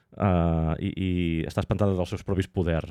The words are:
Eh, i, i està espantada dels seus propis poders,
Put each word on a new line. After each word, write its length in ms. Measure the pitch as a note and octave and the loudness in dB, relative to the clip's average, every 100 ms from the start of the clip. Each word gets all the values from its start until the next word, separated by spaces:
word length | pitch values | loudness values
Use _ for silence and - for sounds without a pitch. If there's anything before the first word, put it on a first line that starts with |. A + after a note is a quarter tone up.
| _ - | _ -2
Eh, 560 | G#2 F2 E2 E2 D#2+ D#2+ | 2 4 4 2 0 -2
i, 100 | F#2+ - | -4 -4
i 160 | F#2+ F2+ F2 E2 | -2 0 0 0
està 160 | D2+ G2+ | -2 -4
espantada 320 | F#2+ F#2+ G#2 | -2 0 0
dels 160 | F#2 F2 F#2+ | 0 -2 -4
seus 80 | |
propis 240 | - F#2+ F#2 | -2 -2 0
poders, 400 | - E2+ D#2+ D2 | 0 0 0 -2